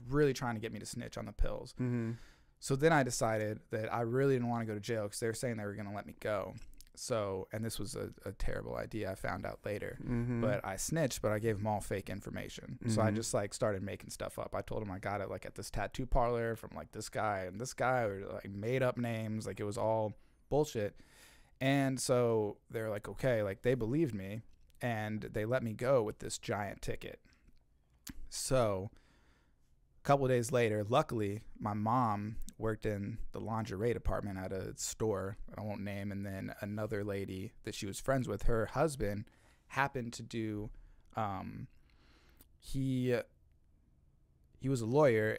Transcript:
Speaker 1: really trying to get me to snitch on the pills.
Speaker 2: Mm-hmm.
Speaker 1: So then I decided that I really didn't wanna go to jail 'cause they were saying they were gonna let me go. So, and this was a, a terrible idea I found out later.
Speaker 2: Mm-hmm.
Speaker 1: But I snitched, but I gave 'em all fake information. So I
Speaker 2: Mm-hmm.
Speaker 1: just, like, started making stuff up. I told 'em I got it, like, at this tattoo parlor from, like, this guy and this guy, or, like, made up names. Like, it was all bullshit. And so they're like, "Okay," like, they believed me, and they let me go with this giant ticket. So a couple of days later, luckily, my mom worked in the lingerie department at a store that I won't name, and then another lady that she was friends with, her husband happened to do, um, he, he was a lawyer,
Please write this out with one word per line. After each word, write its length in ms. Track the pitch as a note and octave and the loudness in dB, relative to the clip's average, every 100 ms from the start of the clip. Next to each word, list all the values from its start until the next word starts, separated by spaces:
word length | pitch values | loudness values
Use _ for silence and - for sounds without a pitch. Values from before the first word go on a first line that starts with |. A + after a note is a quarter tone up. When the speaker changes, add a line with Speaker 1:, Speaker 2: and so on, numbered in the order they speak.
| A#2+ | 0
Speaker 1:
really 260 | C#3+ D3 | 4 4
trying 220 | B2+ B2 A2+ | 4 -2 -2
to 60 | |
get 100 | A2 | -4
me 80 | G#2+ | -8
to 60 | - | -8
snitch 320 | A#2+ A#2+ - | -8 -8 -6
on 80 | G#2+ | -6
the 80 | |
pills. 400 | - - G#2+ B2+ | 2 2 2 -8
Speaker 2:
Mm-hmm. 400 | - B2+ A#2+ A2+ A#2 - - _ _ | -4 0 0 0 -4 -10 -20 _ _
Speaker 1:
So 160 | - C3+ | -2 4
then 160 | D#3 | 6
I 100 | D#3 | 6
decided 560 | B2+ - A#2 A2 G#2+ G#2+ - | 4 2 2 2 0 -4 -6
that 240 | A2 A2 | -4 -2
I 80 | A2+ | 0
really 340 | A#2 B2+ C#3 C3 | 2 4 4 4
didn't 120 | A#2+ | 2
wanna 160 | A#2 A2 | 0 -2
go 80 | |
to 60 | G#2 | -4
jail 280 | G2+ A2+ G#2 | -2 -2 -2
'cause 120 | - | -2
they 80 | A2+ | -2
were 60 | |
saying 240 | A2 B2+ A2+ | 0 -2 -2
they 80 | G#2 | -4
were 100 | G2+ | -6
gonna 180 | G2+ | -6
let 140 | G2+ - | -8 -10
me 80 | - | -6
go. 360 | - G#2 G2 A2 - - - - | -2 -2 -2 -8 -12 -16 -18 -12
So, 520 | - A#2 G2+ F#2+ - | -2 0 0 -2 -4
and 120 | A2 | -4
this 140 | A2+ - | -4 -4
was 180 | G2+ G#2 | -4 -4
a, 160 | G2 G2 - | -6 -6 -10
a 60 | |
terrible 440 | G2+ - G#2 G#2 A#1+ | 0 0 0 -4 -4
idea 360 | - A2+ F#2+ | -4 -4 -4
I 20 | |
found 320 | F#2+ - F#2+ G2 | -2 -4 -4 -4
out 180 | G2+ | -6
later. 360 | - G2+ F#2+ - | -4 -4 -4 -6
Speaker 2:
Mm-hmm. 400 | - A#2+ A#2+ A#2 | -2 0 2 2
Speaker 1:
But 240 | A2 G2+ - | 2 2 -2
I 120 | F#2+ | -4
snitched, 440 | - D#3+ C#3 - | 0 2 2 2
but 100 | G#2+ | 0
I 60 | G#2+ | 2
gave 220 | A2+ G2+ | 2 0
'em 80 | G#2+ | 0
all 120 | G#2 | 0
fake 300 | - G2+ - | -2 -4 -4
information. 720 | G2 - G2 G2+ - - C3 A#2+ | -8 -6 -8 -8 -10 -12 -6 0
So 160 | A2 | 4
I 40 | A2 | 4
Speaker 2:
Mm-hmm. 80 | G#2+ | 4
Speaker 1:
just, 180 | A2+ A#2+ | 0 0
like, 180 | G#2 | 0
started 300 | - A2+ G2 | 0 0 0
making 260 | G2 G2 - | -4 -6 -10
stuff 300 | - F#2+ - | -8 -8 -6
up. 160 | - G2 | -6 -4
I 80 | |
told 180 | - A2+ | -4 -4
'em 80 | G#2+ | -4
I 80 | F#2 | -4
got 240 | G2+ G2+ | -4 -2
it, 80 | F#2+ | -4
like, 160 | F#2 F#2+ | -6 -8
at 80 | |
this 160 | F#2 G2 | -10 -6
tattoo 380 | A2+ G2+ - B2+ | -4 -4 -2 2
parlor 480 | C3+ A#2+ A#2+ A#2 A2+ | 4 6 4 0 -2
from, 160 | - | -6
like, 200 | - D2+ | -12 -10
this 160 | A2+ G#2+ | -10 -6
guy 320 | A#2+ G#2+ G2 | -2 0 0
and 200 | F#2 G2 | -2 -6
this 140 | B2+ - | -6 0
guy, 260 | B2 B2+ A2 | 2 4 2
or, 200 | G2 G#2 | 0 -6
like, 240 | G2+ - | -8 -6
made 320 | G2+ G#2+ C3 | -4 0 2
up 160 | B2+ B2 | 2 2
names. 480 | A#2+ A2+ A2 A2 G#2 | 0 0 -2 -4 -4
Like, 140 | G2 | -4
it 40 | G#2 | -4
was 120 | G#2 | 0
all 400 | G#2+ A2 G#2+ - - _ - | 2 2 0 -4 -16 _ 0
bullshit. 500 | C#3 D3+ A#2 G2+ - - - - - - - | 2 2 2 -2 -4 -20 -20 -20 -20 -20 -2
And 380 | C3 C#3 C3+ C3 | 2 4 4 0
so 580 | - B2 A#2+ A2+ G#2 - - | 2 4 6 4 2 -2 -8
they're 180 | A#2 A2 | -6 -2
like, 180 | G#2 G#2+ | -4 -6
"Okay," 340 | G2+ C3+ A2+ | 0 2 4
like, 180 | G#2 G2 | 2 0
they 140 | B2 B2+ | 2 2
believed 380 | A2 C#3+ D#3 G#2+ | 2 2 2 0
me, 260 | F#2+ A2 - - - - | -6 -8 -10 -20 -20 -4
and 400 | B2 A2 G#2+ A2 | -2 0 -2 -4
they 240 | A2+ G#2+ G#2+ | -4 -2 0
let 160 | C3 | 0
me 100 | A#2 | 0
go 280 | G#2+ A#2+ C3+ | -2 4 4
with 140 | G#2+ - | 4 -2
this 180 | - - | -6 -8
giant 420 | - G2+ G2+ - | -4 -2 -2 -6
ticket. 360 | - - - - _ - - - _ _ _ _ - - - | -6 -6 -6 -12 _ -20 -20 -20 _ _ _ _ -12 -8 -8
So 600 | - - C3 A2+ F#2+ G2 - _ _ _ _ _ _ _ _ _ - | -6 0 2 4 2 -4 -10 _ _ _ _ _ _ _ _ _ -8
a 40 | |
couple 220 | - C#3+ C3 | 4 4 6
of 40 | |
days 220 | B2 A#2 | 4 4
later, 320 | B2+ A2+ G#2+ | 4 4 4
luckily, 600 | G#2 C3 - A#2 G#2 G#2 - - | 4 4 4 0 0 -2 -8 -8
my 140 | G#2+ | -4
mom 640 | G#2 G#2+ B2+ A#2+ G#2 G#2 A2+ - - | 0 2 4 4 2 -4 -4 -6 -4
worked 260 | A2 G#2+ G#2+ | -2 -2 -2
in 320 | G#2 G2+ A2+ - | -2 -4 -4 -6
the 80 | - | -4
lingerie 520 | G2+ A2 A2+ F#2+ A#2 | -4 -2 -2 0 0
department 440 | A2 - G2+ G2+ F#2+ | 2 0 0 -2 -4
at 140 | F#2 | -4
a 240 | F#2+ G#2+ A2 | -4 -6 -6
store 600 | - - A2 G2 F#2+ G2+ - | -6 -2 0 0 -2 -6 -8
that 80 | - | -6
I 40 | |
won't 180 | G#2 G2+ | -6 -4
name, 300 | G2 G2+ G2+ | -4 -4 -4
and 120 | G2 G2+ | -4 -6
then 280 | G2 G2+ - | -6 -6 -6
another 420 | G2+ G#2 A2 G#2 | -6 -4 -2 -2
lady 500 | G#2 G2 G2 F#2+ A2 - | -2 -2 -2 -6 -8 -8
that 100 | - - | -10 -6
she 100 | G2 | -6
was 120 | - | -4
friends 280 | - C3+ B2 | 2 2 2
with, 160 | G2+ | 4
her 240 | - A#2 G#2+ | 6 6 4
husband 580 | A#2+ D#3+ C3+ G2+ G#2 - - - _ - | 2 2 2 -2 -2 -6 -14 -20 _ -8
happened 460 | - C#3 C3 A#2 | 0 0 0 -6
to 100 | - | -6
do, 460 | A#2 A#2 A2 G#2 G#2+ - - - - - | -6 -2 -2 -2 -6 -10 -18 -20 -10 -4
um, 520 | G#2+ F#2+ F#2 G#2+ A#2+ - - - - - - - - - | -2 -2 -6 -8 -12 -16 -20 -20 -20 -20 -20 -20 -20 -20
he, 600 | - C3+ C3+ C3 B2+ A#2 - _ _ _ _ _ _ _ _ _ _ _ _ - | -4 -2 2 2 2 2 0 _ _ _ _ _ _ _ _ _ _ _ _ -6
he 100 | C3 | -2
was 120 | C3+ | 0
a 40 | A2 | 2
lawyer, 440 | C3+ D3 A2 G#2+ | 6 8 6 4